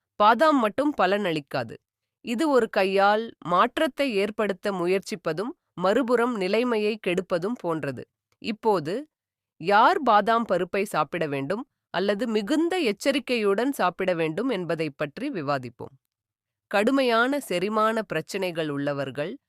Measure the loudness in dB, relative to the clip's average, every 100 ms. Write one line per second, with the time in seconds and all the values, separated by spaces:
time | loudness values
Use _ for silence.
0 | _ 2 4 6 4 4 2 0 -2 2
1 | 2 2 0 -4 -4 -6 -6 -12 _ _
2 | _ _ -6 -2 2 4 2 2 2 4
3 | 4 2 -2 -10 0 2 2 2 -2 0
4 | -2 0 -2 -2 -4 -2 -4 -2 0 -2
5 | -2 -8 -6 -4 -6 -10 _ -4 0 2
6 | 2 2 0 0 0 0 0 0 -2 -2
7 | -2 -2 -2 -2 -2 -4 -4 -4 -6 -10
8 | -12 _ _ _ -8 -4 0 0 0 -6
9 | -8 _ _ _ _ -8 2 6 6 4
10 | 4 4 4 0 2 0 0 -4 -2 -2
11 | -2 -2 -2 -2 -4 -6 -8 _ _ -4
12 | -2 -2 0 -2 0 0 0 0 -2 0
13 | 0 0 0 0 0 0 0 0 -2 0
14 | -2 0 -2 -2 -2 -2 -2 -4 -4 -6
15 | -8 -6 -8 -6 -4 -4 -6 -14 -18 _
16 | _ _ _ _ _ _ -4 0 2 2
17 | 2 2 2 0 -4 -4 -2 0 0 0
18 | -4 -6 -6 -6 -4 -4 -4 -4 -4 -4
19 | -6 -6 -8 -10